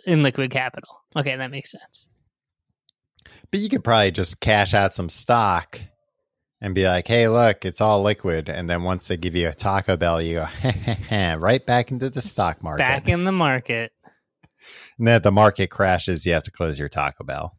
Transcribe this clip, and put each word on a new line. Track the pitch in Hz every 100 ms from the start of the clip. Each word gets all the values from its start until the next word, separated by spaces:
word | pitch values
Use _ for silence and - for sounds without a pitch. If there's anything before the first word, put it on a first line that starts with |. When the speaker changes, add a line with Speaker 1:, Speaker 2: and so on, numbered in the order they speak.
| -
Speaker 1:
in | 160
liquid | 143 123 131
capital. | 131 127 - - - _ 156
Okay, | 139 131
that | 131
makes | 135 -
sense. | - - - - _ _ _ _ _ _ _ _ _ _ _ - - -
Speaker 2:
But | 196
you | 208
could | 262
probably | 117 113 98
just | 90 90 -
cash | - 104 95
out | 104 98
some | - 85
stock | - - 117 104 87 - - - _ _ _ _ _ _ _
and | 104 92
be | 92
like, | 90 -
"Hey, | 117 113
look, | 117 117 101
it's | 98 -
all | 107 104
liquid." | 104 104 95 82 78
And | 82 85
then | 87
once | 90 90 -
they | 87
give | 87 87
you | 85
a |
Taco | - 101 98 - 87
Bell, | 87 82
you | 82 82 78 - 131 - - 107 -
go, | 107 90 80
<laughs> |
"Right | 90 127 -
back | 120 120
into | 127 131
the | 131
stock | - - 90 78
market." | 80 147
Speaker 1:
Back | 127 139 -
in | 175
the | 185
market. | 190 151 127 - 117 113 _ _ _ _ _ _ _ - - - -
Speaker 2:
And | 117
then | 117
if |
the | 104
market | 98 107 - 95
crashes, | - 95 90 - 85 90
you |
have | 82
to | -
close | - 82 71
your | 71
Taco | - 71 -
Bell. | 67 69 82